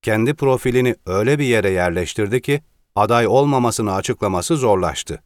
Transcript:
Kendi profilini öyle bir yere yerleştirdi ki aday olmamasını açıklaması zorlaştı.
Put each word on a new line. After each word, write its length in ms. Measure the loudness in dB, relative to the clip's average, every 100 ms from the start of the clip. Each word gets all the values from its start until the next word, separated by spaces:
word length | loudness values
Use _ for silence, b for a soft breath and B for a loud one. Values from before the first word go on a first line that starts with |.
Kendi 320 | -2 0 0
profilini 600 | 0 0 0 0 0 0 -2 -4
öyle 340 | -2 0 0
bir 60 | 2
yere 240 | 2 2
yerleştirdi 720 | 0 0 -2 -4 -4 -2 -2
ki 200 | -2 -4 _ _ _ -2
aday 320 | 2 2 4
olmamasını 680 | 2 2 2 0 -2 -2
açıklaması 640 | -2 -4 -4 -2 -2 -2 0
zorlaştı. 680 | 2 2 0 -4 -10 -14